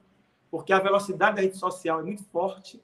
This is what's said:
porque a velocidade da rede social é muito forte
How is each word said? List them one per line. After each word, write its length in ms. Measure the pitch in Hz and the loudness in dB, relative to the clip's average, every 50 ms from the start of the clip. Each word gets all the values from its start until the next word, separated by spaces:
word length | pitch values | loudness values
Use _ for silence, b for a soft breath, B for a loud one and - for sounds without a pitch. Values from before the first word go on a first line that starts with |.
| _ _ _ _ _ _ _ _ _ _ | _ _ _ _ _ _ _ _ _ _
porque 220 | - 160 - - 190 | -10 -6 0 4 4
a 80 | 190 | 4
velocidade 560 | 190 196 196 202 202 196 180 156 190 214 208 | 4 4 2 2 2 0 -2 2 2 2 2
da 60 | 202 190 | 2 0
rede 140 | 190 190 | 0 -2
social 440 | - 185 185 180 - - 165 160 160 | -2 -4 -4 -4 -4 -2 -2 -2 -2
é 20 | 156 | -2
muito 220 | 180 208 202 - | -6 -8 -10 -10
forte 580 | - - 170 175 190 - 190 - - - - | -8 -4 -2 -2 -2 -4 -8 -16 -20 -20 -20